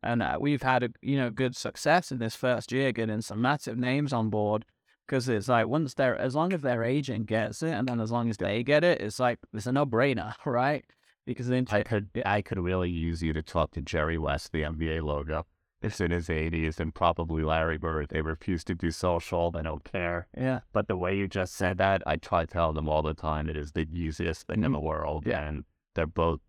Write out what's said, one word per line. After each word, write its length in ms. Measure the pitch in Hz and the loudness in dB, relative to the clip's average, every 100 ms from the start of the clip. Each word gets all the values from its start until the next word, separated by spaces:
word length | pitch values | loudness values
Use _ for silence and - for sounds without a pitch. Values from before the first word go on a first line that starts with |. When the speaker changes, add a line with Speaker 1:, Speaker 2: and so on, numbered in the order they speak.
Speaker 1:
And, 180 | - 120 | 0 0
uh, 160 | 82 71 | 2 0
we've 220 | 143 143 | 0 0
had 220 | 131 127 | 2 2
a, 60 | 123 - | 2 -4
you 160 | - 139 | -2 0
know, 140 | 123 | 0
good 240 | 104 127 120 | 0 -2 0
success 560 | - - 147 170 - | -8 -2 4 4 4
in 80 | 131 | -4
this 160 | 113 - | -4 0
first 360 | 127 120 - | 0 0 0
year, 200 | 127 135 | 0 0
getting 300 | 117 110 107 | 0 -2 -2
some 200 | 110 101 | -4 0
massive 380 | 123 147 - 113 | 2 2 -2 -4
names 340 | 123 135 147 | 0 0 0
on 160 | 127 110 | 0 0
board, 340 | 107 104 107 - _ _ _ - | 2 2 0 -2 _ _ _ -2
'cause 200 | 135 123 | -2 2
it's 200 | 113 107 | 0 4
like, 180 | 120 98 | 2 4
once 280 | 143 151 - | 2 -2 0
they're, 200 | 131 - | 0 2
as 200 | 131 135 | 0 0
long 180 | 170 | 0
as 80 | 185 | 0
their 220 | 139 117 | 0 0
agent 420 | 113 139 139 110 110 | 2 0 0 -4 0
gets 380 | 110 110 - | 0 0 -4
it, 80 | 160 | -4
and 180 | 160 127 | -2 -2
then 100 | 120 | 0
as 120 | 110 | 0
long 180 | 120 117 | 0 0
as 80 | 107 | 0
they 240 | 92 107 | 0 0
get 220 | 123 147 | 4 4
it, 180 | 170 170 | 6 2
it's 180 | 107 - | -2 0
like, 200 | 127 120 - | 0 0 -6
it's 120 | 107 104 | -8 0
a 60 | |
no-brainer, 640 | 135 143 110 139 117 95 - | 2 2 4 2 2 -4 -6
<laughs> 60 | - | -2
right? 400 | 120 131 151 - _ _ _ - | 0 0 -2 -6 _ _ _ -10
Because 220 | 120 123 | -6 0
then 180 | 127 127 | 0 2
Speaker 2:
I 100 | 104 | 2
could, 280 | - 107 101 - - | 2 0 0 -2 2
I 160 | 104 | 2
could 160 | 98 98 | 0 -2
really 320 | 87 92 87 | 0 2 2
use 320 | 85 82 82 | 0 0 0
you 100 | 82 | 0
to 80 | 78 | 0
talk 300 | 76 87 78 | -2 0 0
to 100 | - | -2
Jerry 380 | 69 82 76 82 | -4 0 0 0
West, 320 | 76 73 - | 0 -2 -2
the 120 | 80 | -4
N 120 | 76 78 | -2 -2
B 200 | 80 80 | -2 0
A 80 | |
logo. 420 | 76 73 73 76 76 _ _ _ | 0 -2 -2 -4 -6 _ _ _
It's 180 | - - | -6 0
in 120 | 90 | 0
his 180 | 87 82 | 0 0
eighties, 500 | 80 80 82 80 78 | -2 0 0 -2 -2
and 140 | 78 | -6
probably 500 | - 87 82 82 80 | 2 2 2 -2 0
Larry 340 | 78 80 80 78 | 2 2 2 0
Bird. 320 | 82 80 73 | -2 -2 -2
They 120 | 82 | -2
refuse 420 | 78 80 - 87 - | -2 -4 -2 -4 -2
to 100 | 87 | -2
do 160 | 85 | -2
social. 600 | 78 90 85 - 87 85 | 0 0 0 0 0 0
They 120 | 85 | 0
don't 200 | 80 78 | -6 -8
care. 440 | - 98 87 87 87 - | -8 -4 -2 -4 -6 -4
Speaker 1:
Yeah. 240 | 131 127 - | -2 -2 -2
Speaker 2:
But 140 | 110 101 | -2 0
the 80 | 95 | 0
way 220 | 90 98 | 0 0
you 100 | 98 | 0
just 280 | 98 90 - | -2 -4 0
said 240 | 95 90 | 0 2
that, 220 | 95 98 - | 4 4 2
I 120 | 73 | -2
try 280 | - 87 80 | 2 0 0
to 20 | |
tell 240 | 87 82 | 0 0
them 160 | 76 78 | 2 2
all 140 | 78 | 2
the 120 | 78 | 2
time, 360 | 78 80 76 76 | -2 -2 -2 -2
it 80 | 76 | -4
is 140 | 73 | -4
the 140 | 82 78 | -4 -4
easiest 560 | 85 80 78 87 82 - | -2 -4 -2 -4 -4 -4
thing 160 | 104 | 0
in 80 | 80 | 2
the 80 | 76 | 2
world. 460 | 78 78 78 78 73 | -2 -2 -2 -2 -2
Speaker 1:
Yeah. 200 | 82 76 | -2 -2
Speaker 2:
And 200 | 73 - _ _ - | -6 -10 _ _ -2
they're 120 | 80 | -2
both 320 | - 82 80 | 2 0 0